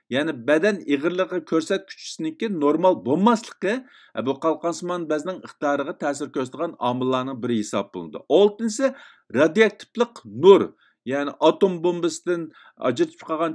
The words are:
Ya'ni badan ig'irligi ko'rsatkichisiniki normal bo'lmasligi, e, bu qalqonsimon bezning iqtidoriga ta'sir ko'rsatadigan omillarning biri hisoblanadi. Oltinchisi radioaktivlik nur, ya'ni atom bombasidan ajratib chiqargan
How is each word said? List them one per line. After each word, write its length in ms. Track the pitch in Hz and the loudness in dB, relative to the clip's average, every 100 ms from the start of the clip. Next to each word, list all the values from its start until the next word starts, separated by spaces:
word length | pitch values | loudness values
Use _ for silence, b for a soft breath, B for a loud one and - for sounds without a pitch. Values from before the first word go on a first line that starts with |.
| - | -6
Ya'ni 220 | 127 156 139 | -4 -2 -4
badan 420 | 117 156 202 196 | 0 2 2 0
ig'irligi 600 | - 139 160 180 180 180 160 | 0 -2 0 -2 -2 -4 -2
ko'rsatkichisiniki 1040 | 160 160 196 - - - - 160 160 220 | -2 0 -4 -6 -18 -16 -8 -8 -6 -6
normal 440 | 180 143 160 185 180 117 | 0 2 4 2 2 0
bo'lmasligi, 680 | 156 208 226 - - 180 254 254 b b 113 | 2 4 2 -2 -8 -4 -4 -8 b b -6
e, 40 | |
bu 140 | 117 131 | -4 -2
qalqonsimon 600 | 160 151 170 165 175 180 156 | -2 -2 -4 -6 -6 -6 -4
bezning 280 | 151 165 180 | -4 -4 -10
iqtidoriga 560 | - - 147 143 139 - | -14 -6 -2 -2 -4 -6
ta'sir 300 | 151 139 143 | -6 -6 -6
ko'rsatadigan 420 | 139 127 135 165 - | -6 -6 -6 -8 -4
omillarning 600 | 123 123 127 127 131 131 | -4 -2 0 -2 -2 -6
biri 200 | 120 117 | -4 -2
hisoblanadi. 600 | 104 107 98 90 82 - - | -2 -4 -6 -8 -12 -12 2
Oltinchisi 680 | 156 208 208 226 214 262 262 B B B | 4 4 2 -6 -2 -4 -4 B B B
radioaktivlik 880 | 113 160 170 220 - - - 240 - 110 | 2 2 4 2 0 -8 -4 -4 -6 -16
nur, 280 | 107 180 190 92 - _ _ 117 | 4 8 8 6 -6 _ _ -6
ya'ni 240 | 139 143 - | -4 -6 2
atom 360 | 156 208 196 175 | 2 4 2 2
bombasidan 600 | 170 175 170 - 175 175 151 b b b | -2 -2 -2 -4 -4 -4 -6 b b b
ajratib 420 | 127 123 165 - | -2 0 -2 -4
chiqargan 340 | - 156 165 | -8 -4 -4